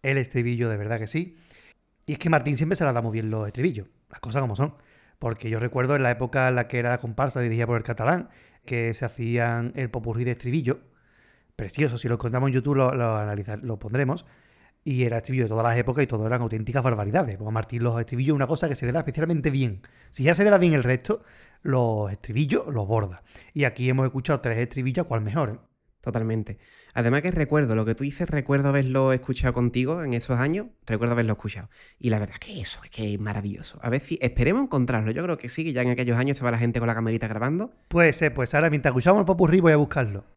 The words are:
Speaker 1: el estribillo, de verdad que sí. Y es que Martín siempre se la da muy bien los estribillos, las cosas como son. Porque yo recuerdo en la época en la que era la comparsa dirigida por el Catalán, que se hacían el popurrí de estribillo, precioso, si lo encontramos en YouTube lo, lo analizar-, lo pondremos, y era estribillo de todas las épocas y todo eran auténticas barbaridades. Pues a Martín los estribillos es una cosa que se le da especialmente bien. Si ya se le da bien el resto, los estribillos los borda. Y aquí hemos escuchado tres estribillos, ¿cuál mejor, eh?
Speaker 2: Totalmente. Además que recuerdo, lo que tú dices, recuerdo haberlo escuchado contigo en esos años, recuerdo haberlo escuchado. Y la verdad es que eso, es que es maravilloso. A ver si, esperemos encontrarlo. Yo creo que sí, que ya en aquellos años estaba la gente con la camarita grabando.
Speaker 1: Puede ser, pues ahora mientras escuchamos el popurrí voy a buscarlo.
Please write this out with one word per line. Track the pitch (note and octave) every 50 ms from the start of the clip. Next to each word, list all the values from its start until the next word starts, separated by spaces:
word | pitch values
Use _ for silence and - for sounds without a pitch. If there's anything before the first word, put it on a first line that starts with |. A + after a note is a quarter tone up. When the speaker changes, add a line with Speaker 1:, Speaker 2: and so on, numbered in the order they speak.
Speaker 1:
el | - C3+ C3+ C#3
estribillo, | B2+ C3 - B2+ A#2 A#2+ A#2+ A#2 A#2+ A2+
de | A2
verdad | G2+ G2+ G#2+ A#2 A2
que | A2 G#2+
sí. | - D#3 F3 F3+ - - - _ - - - - _ _ _ _ _ _ _
Y | -
es | D3 -
que | - E3+
Martín | E3 D3+ A#2+ D3 C#3+
siempre | A#2+ D#3+ D#3 G3
se | F#3 F3
la | C#3+
da | B2 A#2+
muy | A2+ A2+
bien | G#2+ A2+ A2 A2
los | A2 A2 G#2+
estribillos, | G2+ - B2 A#2 B2 A#2 G#2+ F#2+ - _ _ _ _
las | - -
cosas | - A#2 A2 C#3
como | C3+ A#2+ G#2
son. | G2 C#3 D3+ D3+ - _ _ _ _ _ _ _ _
Porque | - A#2 A2+ - - A2+
yo | A2 A2
recuerdo | A#2 B2 - C3 B2+ B2+ C#3+
en | C#3+ C3+
la | A#2+
época | A#2+ A2 B2+ A#2+ - C#3 C3 B2+
en | B2+
la | B2 A#2+ A2+
que | - B2
era | A#2+ A#2+
la | B2 B2
comparsa | - A#2 A2 - C3+ C3+ - C3
dirigida | B2 A#2 A2+ A2+ A#2
por | A2+ A#2+
el | A#2
Catalán, | A2 - A#2+ - A2 B2 E3+ F3+ - - - - - _ _ _ _
que | - B2+ A#2 A#2 A#2 A2+
se | - -
hacían | A2+ - - A#2 A2+ A#2+ A#2+ A#2 A#2 A#2 A#2 A#2 A#2+ A#2
el | - C3 A#2
popurrí | - B2 A2 A#2 A2 A#2 B2
de | B2
estribillo, | A#2+ - - B2 B2+ E3 C#3 A#2+ C#3 - - _ _ _ _ _ _ _ _ _ _ _ _ _ _
precioso, | - G#2+ F#2+ - - D3+ C#3 A#2 A#2
si | - B2
lo | A#2+
encontramos | A2+ - A#2+ A2+ B2+ C3 C#3
en | B2+
YouTube | C3 A#2 C#3+ C#3+
lo, | C3+ C3+ B2+ C3+
lo | B2+ A#2+ A2+ A2
analizar-, | G#2+ G#2+ G#2 G#2 G2+ G2 G#2 G#2+ G#2 -
lo | A#2+ A2 G#2
pondremos, | - G#2+ A2 C3 C#3+ B2+ C#3+ E3+ - - - _ _ _ _ _ _ _ _ _ _
y | D#3 C3+ B2
era | B2+ A#2+ A#2 A#2
estribillo | - - C3 C3 A#2+
de | G#2+
todas | A2 A2+ A2+
las | A#2 A#2
épocas | B2 A#2+ B2 B2 C3 C#3+
y |
todo | B2 B2+ G#2+ G#2+
eran | A2 A#2+ B2
auténticas | A#2+ A2+ A2 A2 G#2+ A2+ A#2 C3+ B2
barbaridades. | C3 A2+ G#2 G#2 G2+ A2 E3+ F3 A#2+ G2+
Pues | F2+ G#2 G#2+
a |
Martín | A2 A2 A2 - A#2+ A#2
los | A#2 A#2+ A#2 A#2
estribillos | A2+ - - A#2+ B2+ C#3 D3+
es |
una | C#3 C#3
cosa | A#2+ D#3+ - - D#3
que | C#3+
se | - -
le | A#2+
da | B2 E3
especialmente | D3+ D#3 - D3+ D#3 D#3+ E3+ D#3 C3 D#3+
bien. | C3+ C3+ C3 A#2 G2 F#2+ - - _ _ - -
Si | - -
ya | C3 D#3 F3
se | E3 G3+
le | G#3
da | G3+ F#3+
bien | F3 F3 D#3
el | C#3+ A#2+
resto, | B2 B2+ B2+ - - G#3+ A3+ - - - - - - _ _
los | _ - C3+ B2+ A#2+ A#2 A2 G#2+ G#2 G2+
estribillos | G2+ - - - G#2+ A#2+ D3+ C3+ D3 - - -
los | C#3 A#2 G2+
borda. | F#2+ A2+ A2 G#2 F#2+ F2+ - - _ - - - -
Y | _ D3 C#3+
aquí | B2+ - - B2 B2+
hemos | B2+ C3 C3
escuchado | C3 C3+ C3+ B2+ - D3+ C3+
tres | - A#2+ A2+ A2+
estribillos, | A#2+ A#2+ - C#3 B2+ C3 B2+ F3 E3+
¿cuál | - A#2+ A2+
mejor, | G#2+ G#2+ G2+ E3 D3 G#2+
eh? | G#2+ - _ _ _ _ _ _ _ _
Speaker 2:
Totalmente. | - - G2+ A#2 A2+ A2+ A2 A2 G#2 - G#2 - _ _ - - - _ -
Además | A#2+ A#2 A#2 B2 D3
que | D3 F3+
recuerdo, | F3+ - D3+ - D3 D3+ C#3+ A#2+ A2
lo | A2 A2
que | A2 A2+
tú | - C3+
dices, | C#3+ D3 - F3 -
recuerdo | D3 D3 C3 - C#3+ C#3 C#3 C#3
haberlo | C#3 C#3+ C3+ B2+ C3 C3+ C3+ C3
escuchado | C3 B2 B2+ - B2+ - - B2+
contigo | A#2+ B2+ A#2+ A#2+ - B2 B2+ C3 D#3 F3 D#3+
en | C#3 A#2+
esos | A#2 - - C3 A#2
años, | C3 C#3+ E3 G3+ G#3+ A#3+ - _ _
recuerdo | - A2+ G#2 A#2 A#2+
haberlo | A#2+ A#2+ A#2 A2
escuchado. | G#2+ - - G#2+ - F#2+ F2 - _ - - - _ _
Y | - B2
la | A2 G#2+
verdad | G#2 - -
es | -
que | - - G#3 F3
eso, | G2+ - - - -
es | -
que | - - A2 G#2 G#2
es | G2
maravilloso. | G#2 G#2 G#2 G#2 G2+ G#2 G2 - - - - -
A | - A#2+
ver | A#2+ C3+
si, | - - - -
esperemos | C3 A#2+ - - B2 C#3+ F#3+ B3+
encontrarlo. | C#4 B3 - C#3 B2 B2 B2+ A2 G#2+ A2
Yo | A2+ C#3 E3+
creo | F3+ E3
que | - - A#2+
sí, | - - D#3+
que | E3
ya | C#3 B2
en | B2 B2
aquellos | B2 A#2+ B2+ A#2+ A#2
años | A#2 B2+ C#3 C#3
estaba | C#3 C3 A#2+
la | A#2 A2+
gente | A#2+ A#2+ A#2 B2
con | A#2
la | A#2 A2+
camarita | A2+ A2+ A2+ A2+ A2+ A2+
grabando. | A2 A2 G#2+ A#2 C3+ D3+ F3 G#3+ B3 - _ _ _
Speaker 1:
Puede | - E3+ E3+ D3+
ser, | C#3 - E3 D3+
pues | A#2+ - B2+ A#2 -
ahora | D3 D#3+ E3
mientras | D3 D3 B2 D3
escuchamos | B2+ B2+ A#2+ E3+ G3 G#3+
el | G3
popurrí | D#3+ F#3+ F3 F#3 D3+ E3 F#3+
voy | E3+ E3
a | D#3
buscarlo. | D3 D3 - - D3 B2+ G#2+ G2+ G2 - - -